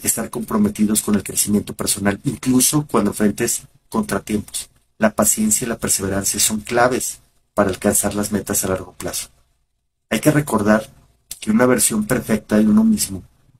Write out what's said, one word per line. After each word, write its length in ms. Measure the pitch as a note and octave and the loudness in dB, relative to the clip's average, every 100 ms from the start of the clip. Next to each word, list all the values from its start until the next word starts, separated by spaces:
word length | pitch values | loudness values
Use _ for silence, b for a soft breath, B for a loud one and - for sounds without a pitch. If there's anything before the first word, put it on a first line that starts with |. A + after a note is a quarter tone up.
estar 260 | G#2 - G#2+ | -2 -4 -6
comprometidos 720 | A#2+ A2 A2 G#2 G#2 G#2+ G#2+ | -8 -4 0 0 2 0 0
con 140 | - G2+ | 0 0
el 80 | |
crecimiento 500 | - - - G#2 - | -2 -4 0 0 -2
personal, 460 | - G2 G2 G2+ G2+ D3 | -4 -4 0 0 0 -4
incluso 600 | - C3 B2+ B2 D3+ D3+ | -4 2 2 4 0 0
cuando 260 | A#2 G#2 | 0 0
enfrentes 520 | - G#2 G2+ A#2 - - _ _ | 2 0 2 -2 -4 -8 _ _
contratiempos. 840 | A2+ G#2 G2 - G#2 - - - _ _ - | -4 -2 -4 -4 -6 -6 -10 -12 _ _ 0
La 180 | G#2+ - | 0 2
paciencia 500 | G#2+ - G#2+ - A#2+ | 0 0 0 0 -2
y 40 | |
la 80 | A2+ | -4
perseverancia 600 | G2+ - F#2+ F#2+ G2 G#2 | -4 -2 -2 -2 -2 0
son 200 | - G#2+ | -2 -2
claves 600 | - A#2+ B2 B2 - - _ _ _ | -2 2 2 2 -6 -10 _ _ _
para 160 | - G2 | -2 -2
alcanzar 440 | F#2+ G#2 G#2+ G2+ | 0 0 0 0
las 200 | G2+ G#2 | -2 -2
metas 320 | G2+ - G2+ G2 | -4 -4 -4 -2
a 20 | |
largo 240 | F#2 F#2 | -4 -6
plazo. 360 | - F2 - - _ _ _ _ _ _ _ - | -10 -8 -8 -10 _ _ _ _ _ _ _ -6
Hay 100 | A2 | -2
que 120 | D3+ | 0
recordar 580 | D3+ D3 A2 G2+ G#2+ - - _ _ - - | 0 0 0 2 2 0 -16 _ _ -18 -8
que 100 | - | 0
una 160 | A2 B2+ | 4 4
versión 400 | A#2+ - G#2+ G#2+ | 4 2 0 0
perfecta 520 | A#2 A2 G#2+ - G#2+ | -2 0 -2 0 2
de 100 | G#2+ | 4
uno 160 | G#2+ | 4
mismo 400 | A2 G#2 - F#2+ - _ _ | 4 2 -2 -8 -14 _ _